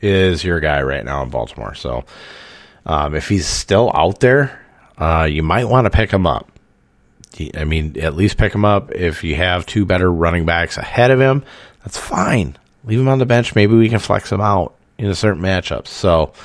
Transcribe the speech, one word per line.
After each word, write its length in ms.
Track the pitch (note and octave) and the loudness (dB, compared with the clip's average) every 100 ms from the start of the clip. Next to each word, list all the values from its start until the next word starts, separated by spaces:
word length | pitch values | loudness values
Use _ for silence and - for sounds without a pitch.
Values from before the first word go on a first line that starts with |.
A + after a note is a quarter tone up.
is 420 | G2+ F#2+ F#2 E2+ | 0 2 2 0
your 160 | F2+ E2+ | -2 -2
guy 240 | D2+ D2 | 0 0
right 220 | C2+ C#2 | -2 -4
now 180 | A1+ C#2 | -6 -6
in 80 | B1 | -4
Baltimore. 440 | A#1+ A#1 - G#1 - | -6 -8 -10 -14 -10
So, 280 | C2 A#1+ - - - - - - - _ | -8 -8 -10 -20 -20 -20 -20 -20 -20 _
um, 300 | - D2+ D2 | -4 -2 -2
if 140 | D2+ - | -4 -2
he's 180 | G2 D2 | -2 -2
still 460 | - - G2 A#2+ | -6 0 2 2
out 240 | - E2+ G2 | 2 0 2
there, 420 | B2+ C#3 C3+ - - _ _ - | 2 2 0 -6 -20 _ _ -4
uh, 300 | D#2+ E2 D#2+ | 0 2 0
you 140 | D2+ | 0
might 220 | D#2+ G2+ A#2 | 0 0 2
wanna 240 | B2+ G#2+ | 2 2
pick 200 | A2 A2 | 2 2
him 160 | G2 F2 | 0 0
up. 240 | A1+ - _ _ _ _ _ _ _ - | -2 -6 _ _ _ _ _ _ _ -20
He, 240 | - D#2 - | -12 -12 -6
I 80 | |
mean, 320 | D2+ D#2+ D2+ - | -2 -2 -4 -4
at 160 | D#2+ D2+ | -4 0
least 220 | G#2 - | 0 2
pick 140 | G#2 | 0
him 120 | G#2 | 2
up. 260 | G#2 G2+ - | 2 2 -2
If 320 | - F2 D2+ | -4 -4 -2
you 140 | E2+ D2 | -4 -2
have 300 | F2+ F2+ - | 0 -2 -2
two 200 | G#2+ F#2+ | -2 0
better 260 | F#2 F#2 | 2 2
running 340 | E2+ E2+ E2+ E2 | 2 0 0 0
backs 320 | E2+ E2 - | 0 -2 -6
ahead 340 | - - B2 | -6 2 4
of 80 | C3 | 4
him, 240 | C3+ C#3 - - - _ | 4 2 -4 -20 -20 _
that's 120 | - - | -16 -14
fine. 600 | - - - A#2 C#2 - _ _ | -6 -4 0 0 -2 -8 _ _
Leave 140 | A2+ A2+ | -4 0
him 100 | C3 | 2
on 120 | C3+ | 2
the 60 | C3 | 2
bench. 280 | A#2+ A#2 | 2 2
Maybe 220 | G#2+ G#2 A2+ | 2 4 6
we 120 | A2 | 4
can 120 | A2 | 2
flex 320 | - G2+ - | -2 -4 -2
him 80 | G2 | -2
out 340 | G#2 G2 E2 _ _ - | 0 0 -2 _ _ -6
in 80 | G#2 | -4
a 80 | |
certain 260 | F2+ G#2+ E2 | 0 0 0
matchup. 460 | F#2+ F#2 - - - | -2 -2 -2 -8 -8
So, 460 | - F#2+ E2 D2+ - | -4 2 2 2 -6